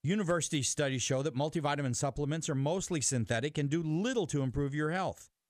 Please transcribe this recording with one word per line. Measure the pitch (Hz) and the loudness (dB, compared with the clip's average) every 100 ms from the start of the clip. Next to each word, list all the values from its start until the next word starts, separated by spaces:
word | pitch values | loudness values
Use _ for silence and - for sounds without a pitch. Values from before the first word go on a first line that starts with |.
University | 143 208 170 175 - 156 | 0 0 2 0 0 0
studies | 123 - 143 131 | 0 0 0 0
show | - 135 | 0 0
that | 147 120 | 0 0
multivitamin | 151 165 147 143 135 117 | 0 0 0 0 0 0
supplements | 143 139 143 160 147 | -2 -2 -2 -2 0
are | 135 | 0
mostly | 139 185 - 170 | 2 0 0 0
synthetic | - 127 110 117 143 151 | 2 0 2 0 0 0
and | 143 | 0
do | 160 | 0
little | 156 156 220 254 165 | 0 0 2 0 0
to | 147 | 0
improve | 131 139 139 | 0 0 -2
your | 147 151 | 0 -2
health. | 180 170 - - _ | 0 -2 -6 -14 _